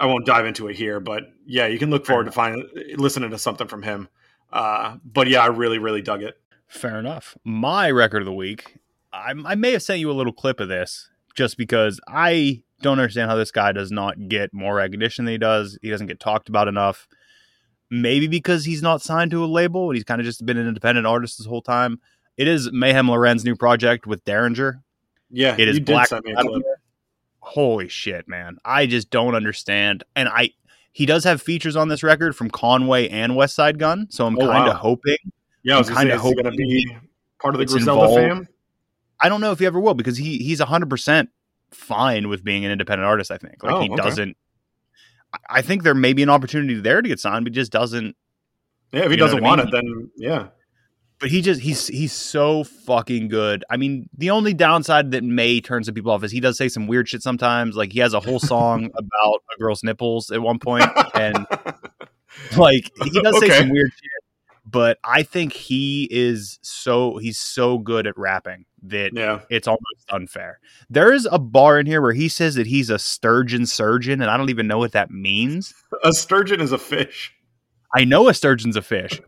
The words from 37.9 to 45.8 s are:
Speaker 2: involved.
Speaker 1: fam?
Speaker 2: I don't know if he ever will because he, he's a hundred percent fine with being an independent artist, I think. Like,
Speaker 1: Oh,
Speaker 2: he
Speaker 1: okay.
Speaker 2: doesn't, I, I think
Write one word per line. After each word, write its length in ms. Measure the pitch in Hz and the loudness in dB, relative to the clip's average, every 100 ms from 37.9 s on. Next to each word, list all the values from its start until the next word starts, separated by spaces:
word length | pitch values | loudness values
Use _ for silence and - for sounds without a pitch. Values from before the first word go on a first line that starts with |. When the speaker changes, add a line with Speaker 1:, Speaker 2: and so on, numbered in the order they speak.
| 139 | 4
Speaker 2:
involved. 160 | 110 120 | 6 6
Speaker 1:
fam? 280 | 120 185 180 _ _ _ _ _ _ _ | 4 0 -6 _ _ _ _ _ _ _
Speaker 2:
I 80 | 160 | 0
don't 120 | 208 | 2
know 120 | 214 | -2
if 60 | 180 | 0
he 80 | 185 | 0
ever 120 | 175 | 2
will 160 | 214 | 0
because 220 | 131 117 120 | 0 -2 -4
he, 220 | 151 147 | -6 -6
he's 220 | 127 160 | -4 -2
a 60 | 135 | 0
hundred 240 | 165 160 | 0 -2
percent 380 | 127 - 156 240 _ _ _ _ | -4 2 2 2 _ _ _ _
fine 580 | - - 107 131 110 104 | -20 -8 0 0 0 -2
with 140 | 101 | -6
being 200 | 98 98 | -2 -2
an 60 | 101 | -2
independent 340 | 101 98 101 98 | -4 -4 -2 2
artist, 240 | 107 95 | 0 0
I 60 | 95 | -10
think. 240 | - - | -14 -10
Like, 120 | 101 | -4
Speaker 1:
Oh, 60 | 185 | -2
Speaker 2:
he 60 | 120 | -2
Speaker 1:
okay. 60 | 104 | -2
Speaker 2:
doesn't, 340 | 101 - 101 - _ _ _ _ _ _ _ _ _ | -2 -2 -6 -8 _ _ _ _ _ _ _ _ _
I, 60 | - - 127 | -18 -2 -2
I 40 | |
think 200 | 127 196 | 0 0